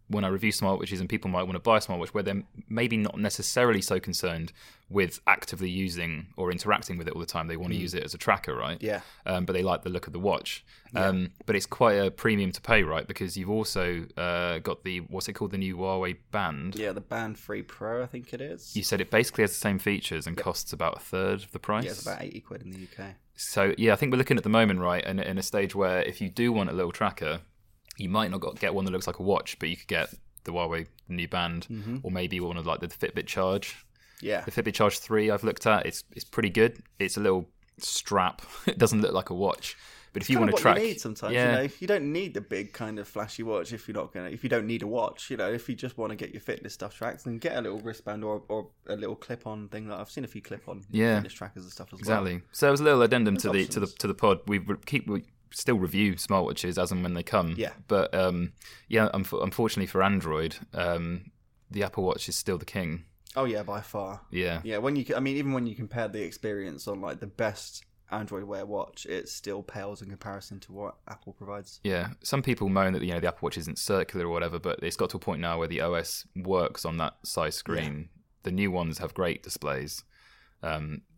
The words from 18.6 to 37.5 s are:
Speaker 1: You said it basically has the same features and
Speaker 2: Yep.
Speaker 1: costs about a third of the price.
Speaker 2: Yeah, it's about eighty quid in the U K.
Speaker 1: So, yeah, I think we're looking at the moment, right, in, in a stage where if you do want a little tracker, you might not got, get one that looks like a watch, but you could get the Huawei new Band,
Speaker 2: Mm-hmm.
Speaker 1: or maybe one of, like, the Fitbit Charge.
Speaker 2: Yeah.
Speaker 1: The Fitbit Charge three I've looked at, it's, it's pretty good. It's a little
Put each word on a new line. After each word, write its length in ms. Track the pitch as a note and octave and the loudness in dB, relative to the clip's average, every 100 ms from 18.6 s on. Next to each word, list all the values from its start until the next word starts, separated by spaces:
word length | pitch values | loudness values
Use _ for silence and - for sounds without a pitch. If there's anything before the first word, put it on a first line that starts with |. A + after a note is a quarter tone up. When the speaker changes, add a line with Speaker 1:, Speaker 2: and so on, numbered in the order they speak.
| - G#3 | -8 -4
Speaker 1:
You 80 | |
said 180 | - G2+ | 0 0
it 80 | - | 4
basically 320 | A2+ A#2+ - | 4 4 2
has 120 | G#2 | 2
the 40 | - | 2
same 200 | G#2+ F#2+ | 0 0
features 480 | G#2 G2+ - E2 D#2+ | 0 0 -2 -4 -4
and 100 | E2+ | -4
Speaker 2:
Yep. 60 | F#2 | -2
Speaker 1:
costs 260 | - - | -4 -6
about 260 | E2 E2 - | -2 -2 -2
a 20 | |
third 420 | - F#2 F#2+ G2 | -4 0 0 0
of 80 | G2+ | -4
the 80 | - | -6
price. 240 | - G#2+ F2+ | -2 -2 -2
Speaker 2:
Yeah, 60 | |
it's 100 | - | -6
about 180 | - - | -6 -6
eighty 200 | F#2+ - | -8 -12
quid 200 | - - | -14 -14
in 80 | F2 | -12
the 100 | F#2+ | -14
U 80 | F2+ - | -14 -14
K. 200 | G2 F#2+ _ - | -14 -16 _ -10
Speaker 1:
So, 360 | - - G2 - | -2 4 4 6
yeah, 120 | A2+ | 6
I 20 | G2+ | 6
think 160 | C#3+ | 6
we're 80 | B2+ | 4
looking 180 | C3+ A#2+ | 4 4
at 60 | |
the 60 | G#2 | 6
moment, 320 | A2+ A2 F#2 | 6 8 6
right, 220 | F2+ F2 | 2 2
in, 140 | - F#2+ | 0 -2
in 200 | F2+ F#2+ | -2 -2
a 40 | |
stage 300 | - G#2 G2 | 0 0 0
where 300 | G2 F#2 F#2 | 2 2 4
if 180 | - - | 0 -2
you 80 | F#2+ | -4
do 240 | A#2 A#2+ | 2 2
want 160 | A2 F#2 | 4 2
a 40 | |
little 180 | F2+ F2 | 0 -2
tracker, 500 | - G#2 - D2+ E2 - _ _ _ - - | 0 -2 0 -4 -4 -8 _ _ _ -18 -8
you 100 | F#2+ | 0
might 200 | G#2+ G2+ | 2 2
not 80 | F#2 | -2
got, 180 | D#2+ - | -6 -2
get 140 | G2 | 0
one 100 | G2 F#2+ | 0 0
that 60 | |
looks 160 | F#2 - | -2 -2
like 120 | - | -2
a 40 | |
watch, 340 | F#2 F#2+ - - | 2 2 0 -4
but 80 | E2 | -4
you 60 | F2 | -4
could 100 | - | -2
get 260 | F2 D2+ - - - - | 0 0 -6 -20 -14 -6
the 60 | |
Huawei 360 | F2 E2+ E2 E2 - - | -2 -2 -2 -6 -12 -8
new 180 | F2 E2+ | -6 -2
Band, 380 | F2+ F2 E2+ - | -2 -2 -4 -6
Speaker 2:
Mm-hmm. 280 | A2 G#2 C3 | -8 -8 -6
Speaker 1:
or 80 | C3 | -4
maybe 280 | F#2 F#2 F2+ | -2 -2 -2
one 160 | F2 E2+ | -2 -2
of, 80 | E2 | -2
like, 140 | D#2 | -2
the 60 | E2+ | -4
Fitbit 380 | - - - - | -4 -4 -4 -4
Charge. 500 | G2+ F#2 G2 - - - _ _ - | 0 2 2 -2 -12 -20 _ _ -10
Speaker 2:
Yeah. 200 | G#2 F#2+ | -4 -2
Speaker 1:
The 100 | - | -2
Fitbit 220 | - G#2+ | -2 0
Charge 260 | - G#2 - | 4 4 2
three 300 | - A2 G#2+ | 2 4 4
I've 140 | G#2 | 4
looked 220 | A2 - A2+ | 2 2 4
at, 180 | G#2 E2 | 4 2
it's, 180 | - - | -6 -10
it's 100 | - - | -14 -6
pretty 240 | - G#2 | 0 2
good. 320 | - A#2 - - - | 6 6 4 -10 -2
It's 180 | F#2+ - | -2 2
a 20 | |
little 280 | G#2 F#2 F2 | 4 4 0